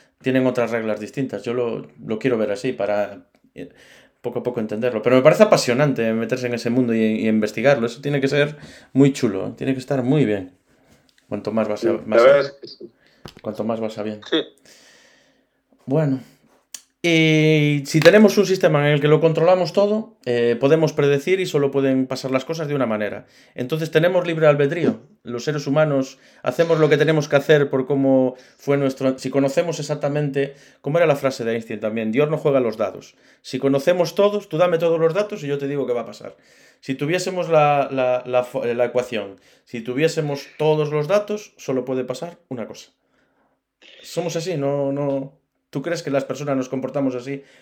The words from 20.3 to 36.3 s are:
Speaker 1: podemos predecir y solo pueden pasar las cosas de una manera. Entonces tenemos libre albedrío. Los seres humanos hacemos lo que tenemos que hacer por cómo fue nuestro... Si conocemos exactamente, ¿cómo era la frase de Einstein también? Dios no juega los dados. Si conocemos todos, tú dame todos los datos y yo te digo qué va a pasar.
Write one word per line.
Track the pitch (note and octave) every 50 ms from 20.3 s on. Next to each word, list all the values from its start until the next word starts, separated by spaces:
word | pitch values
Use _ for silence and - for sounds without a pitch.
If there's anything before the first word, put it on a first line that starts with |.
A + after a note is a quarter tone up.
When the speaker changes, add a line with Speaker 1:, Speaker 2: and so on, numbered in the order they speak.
| A#2+ A#2+ A#2 A#2 A#2 A2+
Speaker 1:
podemos | C#3 C#3 D#3+ E3 D#3 D3+
predecir | D#3 D3+ C#3+ C#3+ C#3+ C#3 - F3+ F#3+ F#3
y | F3+
solo | - - D3 C#3+ C#3
pueden | C3+ C#3 C3+ C3+ C3 C3 C3 B2+
pasar | C3 - - C3
las | C3 B2+ -
cosas | - E3 D#3+ D#3
de | C#3+ C#3+
una | C3+ B2
manera. | A2 G#2+ G#2 G#2 G2+ G2+ G#2 - _ _ _ _ _ _
Entonces | - B2 B2 D#3+ D#3+ E3 D#3
tenemos | - D#3 E3 F3+ F#3 F3 E3+
libre | F3 E3 D#3+ D#3 D3+
albedrío. | C#3+ C#3+ C#3+ C#3 E3 F3 D3 B2 A2 - - _ _ _
Los | _ A#2 A#2+ A#2 -
seres | D#3 D#3 D3 - C#3+
humanos | C3+ D#3 D#3 D3+ C#3 C3+ C3 - - _ _ _ _ _
hacemos | - B2+ - E3 E3 E3 D#3+ D#3
lo | D#3 C#3+
que | D3+
tenemos | C#3+ D3+ D#3 D#3 D3+ D3 -
que | C#3+
hacer | C3+ - - D#3 C#3+ C#3 -
por | C#3 C3 C3
cómo | - C#3+ C#3 C3+ C3+ C3+ C3 C3 B2+ - - - _ _
fue | _ - C#3 C#3+
nuestro... | C#3+ C#3 C3+ C3+ - C3+ C3 C3 -
Si | - B2+
conocemos | C3+ C#3 C#3 C3+ - F3 F3 E3+ D#3 D#3
exactamente, | D3 D3+ D3 D3 D3+ C#3+ C#3+ D3+ D3 C#3 C3+ C#3 - - - - - - _ _
¿cómo | - C#3 D#3 E3+
era | E3+
la | D#3+ C#3
frase | C#3 C3+ C3 B2+ - A2+
de | A2+
Einstein | A#2 A#2 A2+ - A2+ G#2
también? | A2 G#2+ A2 A2+ A2 A2
Dios | A2 C#3 D3 D3+
no | D#3+ D3
juega | - D3+ C3+ C3
los | B2 A2 G#2
dados. | A2 G#2 F#2 - - - - _ _ _ _ _ _
Si | _ - C3+ B2+
conocemos | C3+ C3+ C#3 C#3 - F3 F3+ F3+ E3+ D#3+ -
todos, | - G3+ G#3 G#3 G3+ G3+ -
tú | D#3 D#3
dame | F3+ F3+ E3+ D#3+
todos | E3+ E3 E3 D#3+
los | E3 D#3+ D#3+
datos | G3+ G#3 - G#3 - D3+
y |
yo | C#3 C#3+ C#3
te | C#3 C#3
digo | C#3+ C#3 B2+
qué | A#2+
va | A#2+ A#2
a | A2
pasar. | - - - - G2